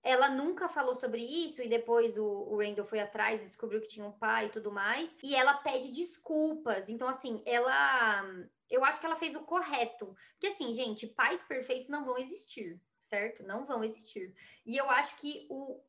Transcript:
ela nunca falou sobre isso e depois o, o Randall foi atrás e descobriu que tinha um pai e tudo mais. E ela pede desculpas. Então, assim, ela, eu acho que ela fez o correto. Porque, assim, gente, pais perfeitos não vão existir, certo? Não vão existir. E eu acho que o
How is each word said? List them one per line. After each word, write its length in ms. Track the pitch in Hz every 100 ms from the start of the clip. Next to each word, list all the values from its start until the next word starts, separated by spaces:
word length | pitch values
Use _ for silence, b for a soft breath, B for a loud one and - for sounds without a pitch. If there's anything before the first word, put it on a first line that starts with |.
ela 280 | 240 254 269
nunca 360 | 262 302 359 349
falou 280 | 302 254 254
sobre 240 | 247 226
isso 400 | 233 320 320 -
e 60 | 240
depois 480 | 233 233 233 233 208
o, 80 |
o 320 | 214 202 - 208
Randall 280 | 208 208 202
foi 140 | 220
atrás 420 | 208 208 208 220
e 20 | 202
descobriu 360 | - 220 214
que 60 | 214
tinha 180 | 214 208
um 60 | 202
pai 280 | 220 226 214
e 40 |
tudo 220 | 214 208
mais. 420 | 202 202 254 320 -
E 120 | 269
ela 180 | 269 262 277
pede 320 | 311 262 262
desculpas. 960 | 254 349 - - 311 311 311 240 196 190
Então, 180 | 233 254
assim, 360 | 254 247 214
ela, 800 | - 240 254 269 277 262 226 202 190 185 - _ _
eu 120 | 240
acho 160 | 269 311
que 60 |
ela 120 | 330 320
fez 180 | 330 302
o 40 |
correto. 760 | - 349 311 269 233 - 196 190 B
Porque, 140 | B 392
assim, 260 | 403 254
gente, 340 | 226 240 214 220
pais 360 | - 240 349
perfeitos 480 | - 262 254 254 262
não 120 | 294
vão 140 | 262 247
existir, 640 | 262 415 - 254 185 175 _ _
certo? 440 | - 208 214 220
Não 240 | 190 208 294
vão 180 | 240
existir. 500 | 220 220 - 208 185 B B B
E 100 | - 262
eu 100 | 269
acho 300 | 262 285 -
que 280 | 294 294 -
o 320 | 269 269 254